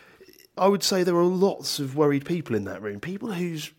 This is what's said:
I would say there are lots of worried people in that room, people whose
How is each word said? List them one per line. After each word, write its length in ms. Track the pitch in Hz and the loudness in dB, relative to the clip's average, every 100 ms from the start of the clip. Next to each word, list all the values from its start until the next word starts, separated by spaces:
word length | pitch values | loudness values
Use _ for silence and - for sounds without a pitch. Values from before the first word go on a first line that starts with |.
| - - - - _ - | -20 -20 -20 -20 _ 2
I 80 | 190 | 2
would 140 | 202 | 4
say 200 | - 190 | 2 2
there 140 | 180 170 | 2 4
are 60 | |
lots 560 | 180 185 196 - 131 - | 4 4 2 2 -6 -6
of 180 | 139 143 | -4 2
worried 280 | 147 139 | 2 2
people 320 | 143 175 147 110 | -2 -4 -2 -2
in 80 | |
that 180 | 98 95 | -2 -8
room, 160 | 104 101 | -8 -8
people 340 | 165 196 240 | -8 -8 -6
whose 400 | 175 175 156 151 | -4 -4 -6 -10